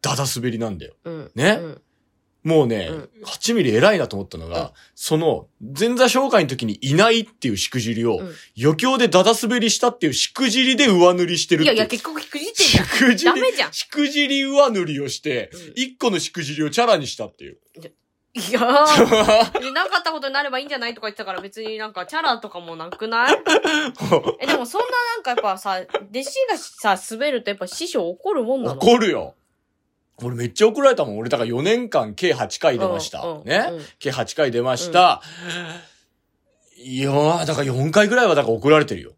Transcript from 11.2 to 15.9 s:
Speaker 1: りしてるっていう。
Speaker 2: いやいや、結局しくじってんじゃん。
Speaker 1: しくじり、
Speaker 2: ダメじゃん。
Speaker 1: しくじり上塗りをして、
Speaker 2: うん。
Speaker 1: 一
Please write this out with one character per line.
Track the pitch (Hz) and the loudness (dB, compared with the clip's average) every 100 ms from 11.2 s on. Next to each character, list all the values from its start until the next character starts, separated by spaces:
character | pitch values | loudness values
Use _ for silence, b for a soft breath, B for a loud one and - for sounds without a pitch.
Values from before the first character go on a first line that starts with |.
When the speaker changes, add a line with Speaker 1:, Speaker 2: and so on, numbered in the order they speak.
| 175 | 0
Speaker 1:
り | 170 | -2
し | - | 0
て | |
る | 165 | 2
っ | |
て | 156 | 4
い | |
う。 | |
Speaker 2:
い | 220 | 2
や | |
い | |
や、 | 220 | 0
結 | 233 | -4
局 | - 311 | -8 -12
し | - | -10
く | 294 | -10
じ | 349 | -8
っ | |
て | 453 | 0
ん | 349 | 2
じ | - | 2
ゃ | |
ん。 | - | 2
Speaker 1:
し | - | 2
く | 262 | 2
じ | 202 - | 4 2
り、 | |
Speaker 2:
ダ | |
メ | - 508 | 2 0
じ | 415 | 0
ゃ | 160 | -4
ん。 | |
Speaker 1:
し | - | -6
く | - 302 285 | -8 -4 -2
じ | 294 277 | 0 0
り | 277 | -2
上 | 269 277 277 | 0 4 4
塗 | 208 165 | 2 -2
り | 143 | -4
を | 143 | -6
し | - | -6
て、 | 151 127 98 | -4 -4 -6
Speaker 2:
う | - | -14
ん。 | 165 - | -12 -6
Speaker 1:
一 | 262 | -6